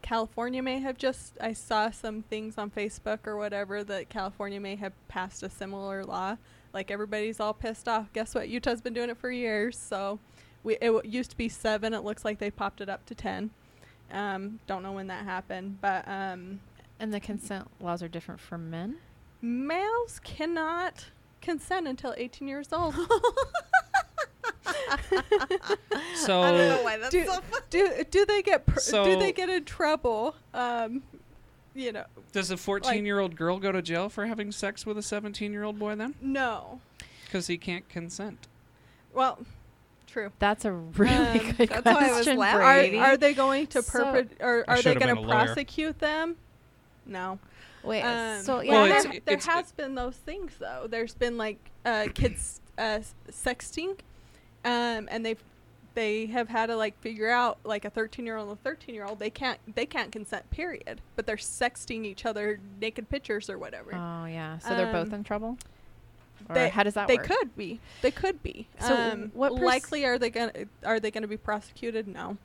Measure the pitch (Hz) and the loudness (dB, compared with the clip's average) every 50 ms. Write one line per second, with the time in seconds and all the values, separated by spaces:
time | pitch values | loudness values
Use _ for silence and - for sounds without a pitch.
0 | - - 226 226 226 220 - - 233 247 254 262 254 262 254 269 269 269 262 262 | -6 -2 -2 -2 -2 -4 -4 -6 -4 -4 -4 -4 -4 -4 -4 -4 -4 -6 -6 -2
1 | - 262 262 - - - - - - 226 226 - - - 226 214 214 226 220 - | -2 -4 -4 -4 -12 -20 -14 -8 -8 -8 -6 -8 -6 -2 0 0 0 0 -2 -6
2 | - 220 214 220 214 - 214 214 220 220 220 - 208 208 - 214 202 208 - - | -8 -8 -8 -8 -8 -8 -8 -8 -8 -8 -8 -8 -8 -6 -6 -6 -6 -6 -8 -8
3 | - 214 214 220 - 220 214 208 208 208 202 202 202 190 196 208 202 202 202 190 | -6 -6 -6 -4 -4 -8 -6 -6 -6 -4 -4 -6 -6 -4 -6 -8 -6 -6 -6 -8
4 | 165 _ - 220 190 196 202 - 202 202 202 202 202 196 196 202 202 190 190 _ | -8 _ -8 -6 -6 -6 -6 -8 -8 -8 -6 -8 -8 -8 -8 -8 -8 -10 -10 _
5 | _ _ - 196 185 196 - - - 190 - - 196 190 196 196 196 196 196 196 | _ _ -8 -8 -8 -8 -10 -12 -12 -12 -10 -10 -10 -10 -8 -8 -8 -8 -8 -8
6 | 190 190 180 180 185 190 214 233 - - - - _ - - 196 190 - 202 202 | -8 -6 -6 -6 -4 -4 -6 -8 -12 -20 -20 -20 _ -12 -10 -10 -6 -6 -6 -6
7 | 208 202 208 214 208 220 220 - 214 214 214 - - 226 226 - - 240 226 220 | -4 -4 -4 -4 -4 -4 -4 -2 -4 -4 -4 -4 -6 -8 -8 -6 -4 -2 -2 -2
8 | 220 208 - 220 220 - - 240 - - 226 240 - 254 240 226 - 254 226 240 | -2 -4 -6 -6 -6 -4 -4 -6 -4 -4 -6 -2 0 -2 -2 -2 -4 -6 -4 -4
9 | 240 240 233 240 - 247 247 247 247 226 214 208 208 247 240 - - - 214 190 | -4 -4 -6 -6 -6 -6 -4 -2 -2 -2 0 0 0 -2 -4 -8 -10 -6 -6 -4
10 | 196 196 208 214 _ _ - - - - - - _ 220 220 - - 233 226 220 | -4 -4 -6 -6 _ _ -20 -20 -20 -20 -20 -10 _ -2 -2 0 2 2 2 2
11 | - 220 208 247 254 - - - 233 226 - - - 226 214 214 202 220 226 208 | 0 -2 -4 -4 -4 -4 -4 -4 -4 -4 -4 -2 -2 0 0 0 0 -2 -2 -2
12 | 180 208 214 - - 214 208 202 214 202 208 - 208 196 - - 202 196 190 190 | -4 -6 -6 -4 -4 -4 -4 -2 -6 -6 -4 -4 -6 -6 -4 -6 -8 -8 -8 -10
13 | - - 233 - - 202 190 185 202 220 - _ - - - - - - - _ | -10 -16 -14 -8 -6 -6 -6 -4 -6 -8 -10 _ -20 -20 -20 -20 -20 -20 -20 _
14 | - - - 196 208 202 196 190 190 202 220 226 - - 196 185 185 196 196 196 | -20 -10 -8 -6 -4 -4 -4 -6 -6 -10 -12 -12 -8 -8 -8 -8 -6 -8 -8 -8
15 | 190 190 185 - 208 196 185 185 190 - 190 185 185 196 196 196 - 196 190 185 | -8 -8 -10 -10 -8 -6 -6 -6 -6 -8 -10 -8 -8 -10 -10 -4 -2 0 0 0
16 | - - 196 196 196 190 185 180 180 185 196 196 - - - - - - - - | -4 -6 -6 -6 -6 -6 -6 -8 -10 -12 -14 -14 -16 -20 -20 -20 -20 -20 -12 -8
17 | 220 220 208 202 202 - 208 214 - - 196 190 - - - _ 190 175 170 175 | -6 -4 -4 -4 -4 -6 -8 -8 -8 -8 -8 -8 -10 -12 -16 _ -6 -6 -4 -4
18 | 175 165 170 165 - - - - - - 180 170 165 160 165 165 175 208 285 330 | -6 -8 -10 -10 -10 -10 -16 -16 -14 -12 -12 -10 -8 -8 -8 -6 -6 -8 -8 -10
19 | - - - - - - - _ - 233 240 247 269 285 330 359 392 415 453 480 | -14 -20 -20 -20 -20 -20 -18 _ -6 -4 -4 -4 -2 -2 -2 -2 0 0 0 -2
20 | 480 453 - - - - - - 302 320 339 320 311 311 339 349 359 359 - - | -2 -4 -8 -16 -14 -16 -8 -6 -4 -2 -2 -2 -2 -2 -2 -2 -4 -4 -6 -10
21 | - - - - _ _ - _ - - 339 294 - - 359 381 339 294 262 - | -20 -20 -20 -20 _ _ -20 _ -4 -4 -4 -4 -2 -4 -2 -2 -2 -4 -6 -6
22 | - 254 - - 240 247 - - 277 277 269 285 285 - - 320 349 320 285 - | -6 -6 -6 -6 -8 -8 -8 -10 -10 -8 -8 -8 -8 -4 -2 -2 -2 0 0 -2
23 | 349 - 466 403 453 480 - 523 523 - - 494 - - - 740 - - - 392 | 2 2 2 4 4 2 2 2 -2 -2 -2 -8 -2 4 4 4 4 4 0 0
24 | - - - - 587 - - _ - 466 - - - 381 - 605 539 - - 285 | 0 0 -6 -8 -8 -8 -8 _ -6 -6 -6 -6 -6 -6 -4 -4 -2 -2 -4 -4
25 | - - 381 370 349 - 415 403 - - 370 370 - - - - - - 415 285 | -2 0 0 0 2 4 2 2 4 2 -2 -4 0 -2 -4 -4 -2 -4 -4 -4
26 | 311 349 349 339 311 214 190 180 180 175 175 175 175 170 - - 240 226 220 220 | -4 -4 -4 -2 0 2 4 6 6 8 8 8 6 6 6 4 2 0 0 -2
27 | 220 262 349 359 330 - 370 359 370 - 415 508 508 - - 349 403 370 - - | -2 2 2 2 4 4 0 -2 -2 -4 -6 -6 -4 0 2 4 4 4 4 -2
28 | 320 - - 370 403 392 415 403 370 415 381 175 - - - 285 - - - 208 | -4 2 4 4 4 6 4 2 4 4 2 4 4 4 2 2 0 2 2 4
29 | 202 196 190 190 - - - - 359 339 370 359 294 - - - 339 302 311 311 | 6 6 6 6 4 2 2 0 -2 0 0 -2 -2 -4 -4 0 2 2 2 2
30 | - 247 226 214 226 302 302 - - - - 277 247 240 240 233 233 220 233 269 | 2 0 0 0 -2 -4 -4 -8 -20 -10 -4 -2 -2 -2 0 -2 -4 -4 -4 -8
31 | 262 - - - - - - - - - - - - - - 269 262 240 214 202 | -8 -10 -20 -20 -20 -20 -20 -20 -20 -20 -20 -20 -20 -18 -12 -8 -6 -6 -6 -6
32 | - - - - - - - 202 190 170 190 180 - - 202 202 - 254 240 208 | -12 -12 -18 -20 -20 -4 -2 -2 -2 0 -4 -4 -2 -2 -2 0 2 2 2 2
33 | 208 208 202 202 196 185 165 151 160 170 180 196 190 196 190 185 170 165 165 170 | 2 0 2 2 0 0 -2 -2 0 0 0 0 0 0 0 0 -2 0 -2 -2
34 | 185 208 - - 208 226 226 220 208 202 208 - - 196 208 - - 220 214 208 | -2 -2 -4 -4 -4 -4 -4 -4 -6 -6 -6 -4 -4 -4 -6 -6 -6 -6 -6 -6
35 | 208 - 214 208 208 208 202 - 208 208 208 208 208 214 208 208 208 208 214 208 | -4 -4 -4 -4 -4 -6 -8 -6 -6 -6 -4 -4 -4 -6 -4 -4 -4 -4 -4 -4
36 | 220 254 285 - 254 269 269 277 262 240 220 190 - - - 254 - _ _ _ | -4 -6 -6 -6 -4 -2 0 0 0 0 -2 -4 -8 -12 -16 -18 -20 _ _ _
37 | - - - - - - - 190 175 - 175 170 - 185 175 175 - _ - 175 | -20 -20 -20 -20 -16 -4 -4 -4 -2 -2 -4 -4 -2 -6 -6 -6 -8 _ -10 -10
38 | 165 170 175 - 196 214 - - - - _ - _ _ _ _ _ - - _ | -10 -8 -8 -8 -8 -10 -10 -14 -20 -20 _ -20 _ _ _ _ _ -20 -20 _
39 | _ _ - 254 254 262 - - 247 - - - - - _ _ _ _ _ _ | _ _ 0 2 2 2 2 -4 -12 -18 -18 -20 -20 -20 _ _ _ _ _ _
40 | - - - 247 214 202 - - 202 202 214 - - 214 185 175 165 160 165 - | -20 -10 -8 -6 -6 -6 -2 2 2 2 2 2 0 -4 -4 -4 -8 -6 4 6
41 | 202 247 262 277 294 240 226 226 220 - - - 240 226 - 226 247 240 233 285 | 8 8 8 6 6 6 4 2 2 2 4 4 4 4 4 4 6 8 8 8
42 | 285 269 247 233 233 302 262 226 202 196 233 202 - 262 269 277 277 196 190 220 | 8 6 6 6 4 4 4 6 6 6 6 10 10 12 12 12 10 8 6 6
43 | 247 269 269 262 294 285 285 254 262 269 269 269 302 285 - 247 233 - - - | 8 8 8 8 8 6 6 6 4 4 4 2 0 2 0 0 0 2 2 2
44 | 269 277 269 262 254 214 - - - 240 240 233 226 - 247 247 233 254 247 254 | 2 4 4 2 2 2 -4 -2 0 2 4 2 4 4 4 6 6 6 6 6
45 | 277 254 240 226 214 220 220 214 226 220 226 294 285 - - - 311 320 311 - | 6 4 4 2 2 4 4 4 4 4 2 -2 -4 -4 -4 -2 -2 -2 -2 0
46 | 330 302 302 311 320 330 339 - - - - - _ - _ _ _ _ _ _ | 0 0 0 0 0 -2 -4 -8 -12 -20 -20 -20 _ -20 _ _ _ _ _ _
47 | _ - 202 185 180 190 190 196 - - - - - - - - - - 220 214 | _ -12 -8 -6 -6 -6 -8 -8 -12 -20 -20 -20 -20 -20 -20 -12 -6 -4 -2 0
48 | - 240 240 233 226 226 214 208 196 233 262 247 - 262 226 220 208 196 196 415 | 0 0 -2 -2 -4 -4 -6 -4 -2 -2 -2 0 4 6 8 10 10 10 8 6
49 | 403 285 - - - - 208 277 - - 330 349 349 - - - 302 269 269 254 | 6 2 -4 -4 0 0 0 0 2 2 2 2 0 -4 -8 -8 -6 -4 -4 -4
50 | 247 254 254 - - - 311 403 370 320 - - - - 123 131 135 226 226 233 | -4 -4 -6 -8 -12 -10 -8 -8 -8 -10 -10 -10 -10 -10 -8 -8 -8 -6 -4 -4
51 | 233 226 - - 247 240 240 233 220 214 214 - - - - - - 233 233 220 | -4 -4 -2 -2 -2 0 0 -2 -4 -4 -6 -8 -14 -20 -20 -6 -2 0 0 0
52 | 214 208 - - - 247 - - - - - - - - - - 220 220 214 220 | 0 -2 0 2 2 2 2 0 -8 -10 -10 -14 -18 -16 -6 -4 -2 -2 -2 -2
53 | 220 - - - - - - - - 254 240 - - - - - 320 381 392 - | -4 -8 -18 -20 -20 -18 -14 -4 -2 -2 -2 -2 -8 -10 -8 -6 -6 -6 -6 -8
54 | - - - - - - - - _ - - _ _ 240 240 240 240 240 233 220 | -12 -20 -20 -20 -20 -20 -20 -20 _ -20 -20 _ _ -2 0 0 0 -2 -2 -4
55 | 214 - - 226 226 226 226 220 - - - - - - - _ - - - 233 | -6 -6 -6 -4 -4 -4 -4 -6 -8 -20 -20 -20 -20 -20 -20 _ -20 -10 -4 -2
56 | 220 214 214 220 220 220 226 247 233 220 233 226 226 226 233 220 220 214 208 _ | -2 0 0 -2 -2 -2 -2 -2 -2 0 0 0 0 0 0 0 0 -2 -2 _
57 | - 220 226 214 214 220 240 240 247 233 - - - 220 214 208 202 208 - 233 | -8 -8 -4 -2 2 2 4 4 4 2 0 -2 -4 -4 -4 -4 -4 -6 -2 -2
58 | 220 220 - - 240 226 226 220 214 208 208 208 _ 269 320 311 - - 240 214 | -4 -4 -4 -10 -8 -8 -6 -6 -6 -8 -10 -8 _ -8 -8 -8 -12 -14 -12 -10
59 | 202 202 214 202 208 214 220 - 262 262 233 - - - 214 - 240 294 - 294 | -8 -10 -8 -6 -6 -8 -6 -4 -4 -4 -4 -4 -10 -8 -6 -6 -6 -4 -4 -6
60 | 214 - - 220 208 - - 196 - - - - 320 359 302 - - - - 220 | -6 -4 -8 -12 -10 -8 -10 -10 -6 -8 -6 -6 -4 -6 -6 -10 -12 -14 -14 -14
61 | - - - - 220 - 214 214 - - - - 254 247 247 - - - 240 226 | -16 -12 -8 -6 -4 -4 -6 -6 -6 -10 -4 0 -2 -2 -2 -4 -10 -8 -8 -6
62 | 220 208 196 - - 233 214 214 208 214 214 202 196 202 196 196 208 226 226 - | -6 -8 -10 -6 -6 -4 -4 -2 -2 -4 -4 -4 -8 -18 -10 -6 -6 -6 -6 -8
63 | 220 - 262 277 277 - 220 208 214 - 190 170 160 - - - - - - 180 | -8 -6 -6 -6 -4 -4 -4 -4 -4 -6 -10 -8 -10 -10 -12 -14 -12 -10 -8 -8
64 | 175 170 170 165 165 165 160 160 156 156 160 165 - 233 240 - - - 220 175 | -6 -6 -8 -8 -8 -8 -8 -8 -8 -8 -10 -8 -4 -2 0 2 2 2 2 -2
65 | 170 214 214 202 208 - 208 208 220 226 247 247 - - - - - - - - | -2 -2 -4 -8 -6 -4 -4 -4 -4 -6 -8 -8 -12 -20 -20 -20 -20 -20 -20 -20
66 | - - - - - _ - - - - 165 170 - - 190 214 202 208 208 214 | -20 -20 -20 -20 -20 _ -20 -20 -12 0 2 4 4 4 4 4 2 2 2 0
67 | 202 190 254 247 - - 381 508 440 240 - - 208 170 226 226 - - - - | 4 4 4 4 4 0 0 0 0 -2 -4 -8 -8 -8 -8 -10 -14 -18 -12 0
68 | - 254 - - - 381 370 294 - - - - 226 - - - - 240 262 247 | 0 0 0 2 -2 -2 -2 -2 -6 -10 -10 -10 -14 -16 -10 -4 2 2 4 4
69 | 233 226 220 208 214 214 - 226 262 277 247 254 359 349 254 262 - - 311 302 | 2 0 -2 -4 -8 -10 -2 0 0 0 2 2 4 4 4 4 0 -2 -2 0
70 | 285 254 247 254 240 226 233 226 233 226 - - 208 208 - _ - - 226 220 | 2 2 2 2 0 0 0 -2 -2 -2 -4 -8 -12 -12 -12 _ -2 0 0 2
71 | 214 214 214 220 220 208 214 220 - - 214 214 202 - - - - 233 220 220 | 0 -2 -4 -4 -6 -6 -8 -8 -4 -4 -4 -4 -4 -10 -16 -8 -8 -6 -4 -4
72 | 220 202 185 - 180 185 208 202 _ | -6 -6 -10 -10 -8 -8 -10 -10 _